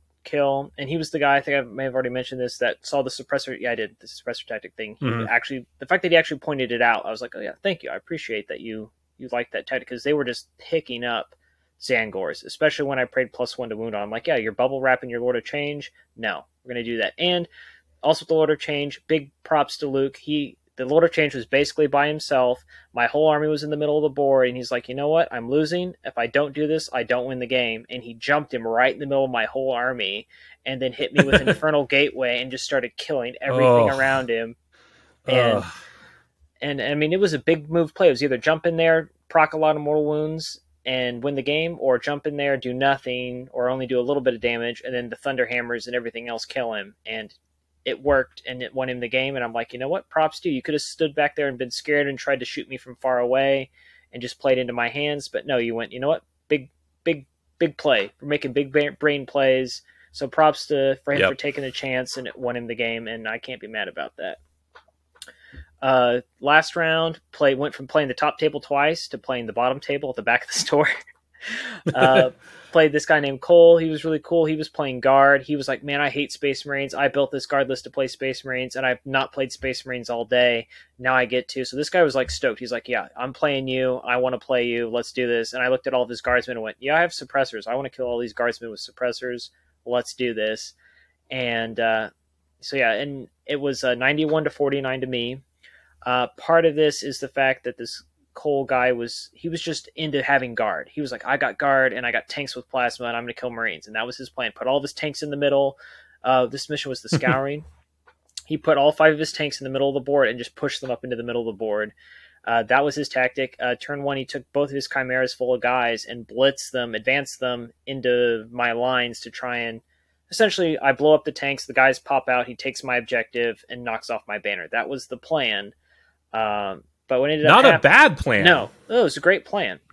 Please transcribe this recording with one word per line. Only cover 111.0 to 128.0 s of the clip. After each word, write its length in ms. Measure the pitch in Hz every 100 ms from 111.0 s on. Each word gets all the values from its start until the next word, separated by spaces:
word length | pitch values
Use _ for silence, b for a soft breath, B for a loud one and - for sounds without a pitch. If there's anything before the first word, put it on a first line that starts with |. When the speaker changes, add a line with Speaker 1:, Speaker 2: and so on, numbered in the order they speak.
Speaker 1:
into 140 | 127 120
the 80 |
middle 180 | 120 120
of 40 | 113
the 120 | 101
board. 340 | 110 104 107 b b b b b
Uh, 180 | - 117
that 220 | 107 127
was 100 | 147
his 140 | 143 143
tactic. 480 | 131 127 - 131 -
Uh, 140 | 123
turn 300 | 123 - 143
one, 120 | 139 139
he 80 |
took 260 | 127 143 120
both 180 | 143 143
of 40 | 139
his 120 | 131
Chimeras 460 | 135 127 127 127
full 180 | - 127
of 80 | 123
guys 460 | 123 127 120 113 -
and 200 | 120 113
blitzed 440 | 113 135 135 -
them, 240 | 127 120
advanced 460 | 113 110 135 139 -
them 320 | 127 123 117 - -
into 600 | 135 123 123 120 113 113
my 180 | 120 120
lines 460 | 117 123 127 120 117
to 100 | 117
try 260 | - 127 120
and, 220 | 117 113 - _ _ _ _
essentially, 480 | 180 220 185 170 156
I 140 | 139
blow 200 | 131 147
up 120 | 151
the 80 | 151
tanks, 340 | - 139 135 -
the 60 |
guys 240 | 131 135 127
pop 300 | - 139 -
out, 180 | 123 123
he 80 |
takes 300 | 120 135 123
my 120 | 135 120
objective 680 | 113 120 113 120 120 110 -
and 140 | 123
knocks 260 | 120 113 -
off 120 | 113 -
my 100 | 104
banner. 300 | 104 98 82
That 200 | 113 104
was 200 | 135 -
the 80 | 127
plan. 560 | - 160 123 104 101 - _ _ _ _ _
Um, 520 | 110 107 104 101 92 - _ -
but 120 | 127
what 100 | 143
ended 160 | 156 151
up 100 | 202
Speaker 2:
Not 80 |
a 80 | 269
Speaker 1:
hap- 100 | 165
Speaker 2:
bad 340 | 139 220